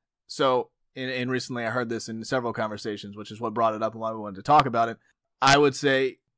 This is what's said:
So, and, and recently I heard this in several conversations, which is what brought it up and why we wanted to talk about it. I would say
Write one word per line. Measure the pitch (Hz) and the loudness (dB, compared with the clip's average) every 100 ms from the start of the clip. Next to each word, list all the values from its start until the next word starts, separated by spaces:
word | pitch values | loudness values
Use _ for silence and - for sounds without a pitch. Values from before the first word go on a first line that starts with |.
| _ _ - | _ _ -10
So, | - 139 127 - _ _ 131 | 0 2 2 -2 _ _ -10
and, | 131 | -6
and | 127 123 | -4 -2
recently | 127 123 120 | -2 -4 -6
I | 113 | -4
heard | 123 117 | -2 -2
this | 117 - | -4 -6
in | 113 | -8
several | 104 131 117 | -4 -2 -2
conversations, | 113 110 104 110 104 101 104 | -4 -4 -6 -8 -8 -10 -14
which | 104 | -14
is | 107 | -8
what | 117 | -6
brought | 110 113 | 0 0
it | 110 | 2
up | 110 | -4
and | 113 | -4
why | 110 | -8
we | 113 | -6
wanted | 104 95 | -10 -4
to | |
talk | 120 147 135 | 4 4 6
about | 117 117 | 2 0
it. | 113 _ _ _ - | -2 _ _ _ 2
I | 135 143 | 6 6
would | 143 135 | 6 4
say | 143 131 131 - _ | 2 2 0 -4 _